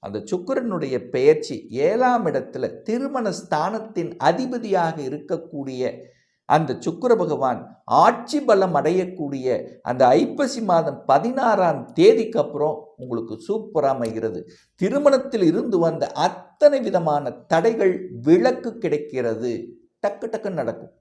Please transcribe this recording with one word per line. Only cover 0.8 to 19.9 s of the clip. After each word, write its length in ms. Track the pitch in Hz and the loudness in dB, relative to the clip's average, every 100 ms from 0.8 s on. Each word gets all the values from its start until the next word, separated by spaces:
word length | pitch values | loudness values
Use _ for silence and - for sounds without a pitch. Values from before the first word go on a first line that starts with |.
| 143 127 - | -4 -4 -4
பெயர்ச்சி 440 | 127 139 151 - 127 - 117 | 2 4 4 0 -10 -10 -2
ஏழாம் 440 | 151 220 254 247 180 | 0 2 2 2 0
இடத்துல 440 | 139 131 131 120 - | -4 -6 -6 -6 -8
திருமண 440 | - 226 269 269 220 | -6 -4 -2 -4 -4
ஸ்தானத்தின் 800 | 165 - 156 170 220 220 - 165 - | -6 -4 -2 -2 -4 -8 -8 -8 0
அதிபதியாக 760 | 135 175 254 247 220 190 165 160 | 0 0 -2 -6 -2 0 0 -4
இருக்கக்கூடிய 880 | 135 147 147 165 - 147 135 127 127 - - _ _ _ _ | -8 -10 -6 -8 -8 -10 -10 -4 -4 -6 -18 _ _ _ _
அந்த 220 | 151 156 | 2 2
சுக்கிர 380 | 123 - 160 247 226 | -4 -4 -4 2 2
பகவான் 440 | 165 147 131 120 - - - 131 | 2 -2 -2 -4 -8 -20 0 6
ஆட்சி 420 | 180 240 - 294 | 6 4 -4 -4
பலம் 340 | 254 202 190 151 | 2 4 4 2
அடையக்கூடிய 720 | 139 185 185 185 147 135 127 110 - - | 2 0 -2 -6 -8 -4 -2 -2 -4 -12
அந்த 200 | - 127 127 | -8 4 6
ஐப்பசி 480 | 139 - - 277 240 | 6 2 0 -2 -2
மாதம் 360 | 214 170 160 135 - | 0 0 0 -6 2
பதினாறாம் 760 | 139 233 254 240 208 143 120 120 | 2 2 0 0 2 2 0 -6
தேதிக்கு 460 | - 180 - - - | 4 6 6 2 -2
அப்புறம் 360 | 147 143 151 110 - _ | -2 -2 -2 -2 -12 _
உங்களுக்கு 380 | 127 117 113 107 | -8 -8 -8 -12
சூப்பரா 500 | - 214 - 160 135 | -6 -6 -4 0 0
அமைகிறது. 480 | 131 117 110 110 - - - _ _ | 0 -4 -4 -4 -6 -12 -20 _ _
திருமணத்தில் 640 | 185 262 294 269 - 226 175 | -2 4 4 4 0 2 2
இருந்து 300 | 175 254 190 | 2 0 2
வந்த 300 | 165 156 143 131 170 | 0 0 -6 0 -2
அத்தனை 560 | 185 - _ 294 277 | -2 -18 _ 4 6
விதமான 500 | 226 190 165 147 135 - - | 0 0 0 0 -2 -10 0
தடைகள் 460 | 160 196 226 196 180 - 120 123 | 2 2 2 0 0 -6 -6 4
விலக்கு 480 | 175 240 247 240 - | 4 4 0 -6 -6
கிடைக்கிறது. 760 | 165 147 - 127 117 110 123 110 - - _ | -4 -4 -4 -4 -2 -2 -4 -6 -8 -18 _